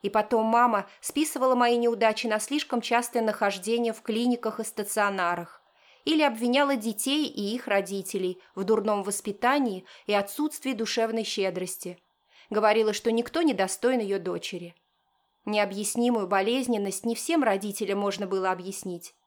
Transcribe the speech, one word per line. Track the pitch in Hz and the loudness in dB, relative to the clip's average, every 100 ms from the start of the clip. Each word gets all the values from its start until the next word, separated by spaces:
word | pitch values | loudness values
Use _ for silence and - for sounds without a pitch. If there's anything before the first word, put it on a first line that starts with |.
И | 202 | 0
потом | 214 214 226 | 0 2 2
мама | 220 233 240 208 190 - | 4 4 4 2 -2 -12
списывала | - - 311 277 262 | -6 -2 -2 2 2
мои | 247 240 240 | 4 4 4
неудачи | 240 226 220 214 233 | 2 4 2 2 -2
на | 214 | -2
слишком | - 294 - 247 | -2 -4 -2 -4
частое | - 240 240 240 | 0 0 0 0
нахождение | 220 214 202 196 185 233 233 | 0 0 -2 -2 -2 0 0
в | 220 | -4
клиниках | - 220 240 240 220 214 | -4 0 2 0 -2 -6
и | |
стационарах | 214 - 208 - 202 196 175 175 170 - _ _ _ _ - | -8 -6 -4 0 0 0 -2 -2 -6 -16 _ _ _ _ 0
или | 320 | 4
обвиняла | 294 220 240 254 285 269 | 2 2 0 2 2 0
детей | 214 214 - 285 294 | -2 -4 -2 0 -2
и | - 202 | -4 -4
их | 240 - | -4 0
родителей | 202 196 196 190 196 185 185 - | 0 0 -6 -6 -4 -4 -6 -12
в | - | -8
дурном | 190 220 208 208 | 2 2 2 -2
воспитании | 196 202 - 208 247 285 254 185 - - - | -2 -6 -6 -2 2 2 0 -4 -12 -16 0
и | |
отсутствии | 202 202 - 302 - 254 | 0 0 -2 -4 -2 -6
душевной | 226 220 - 226 226 | -4 -2 0 0 -2
щедрости. | 220 - 190 180 175 - 180 175 _ _ _ _ _ | -4 -2 -2 -2 -6 -8 -12 -14 _ _ _ _ _
Говорила, | 208 214 220 220 | 2 4 4 2
что | 208 233 | 2 0
никто | 226 240 320 | 0 0 2
не | 330 | 2
достоин | 202 190 - 240 254 | 2 0 0 2 2
её | 202 196 | 0 -2
дочери. | 180 175 - 180 170 _ _ _ _ _ _ _ | -2 -6 -6 -10 -12 _ _ _ _ _ _ _
Необъяснимую | - 208 202 196 208 - 240 233 185 | -4 0 0 -2 -4 2 2 2 2
болезненность | 196 190 254 247 220 202 196 | 2 4 2 0 0 -2 -4
не | 233 233 | -4 -4
всем | - 330 | 0 2
родителям | 247 196 208 196 202 196 | 2 0 -2 -6 -4 0
можно | 202 190 196 | -2 -2 -4
было | 190 185 | -2 -2
объяснить. | 185 185 196 190 175 - _ | -2 -6 -10 -10 -10 -12 _